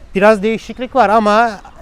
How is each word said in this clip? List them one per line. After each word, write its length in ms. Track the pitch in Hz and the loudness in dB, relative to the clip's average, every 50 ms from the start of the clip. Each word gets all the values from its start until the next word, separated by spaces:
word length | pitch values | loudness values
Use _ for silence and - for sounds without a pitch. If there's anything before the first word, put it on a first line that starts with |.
| - - - | -20 -8 -4
biraz 280 | 190 196 214 220 202 190 | 2 2 2 2 2 0
değişiklik 520 | 220 226 202 - - 226 - 254 247 - | -4 -4 -4 -8 -14 -14 -14 -14 -4 0
var 140 | 262 220 196 | 0 2 2
ama 520 | 208 226 214 208 208 220 240 233 202 185 - - - - | 2 2 2 2 2 2 0 -2 -4 -10 -18 -20 -20 -20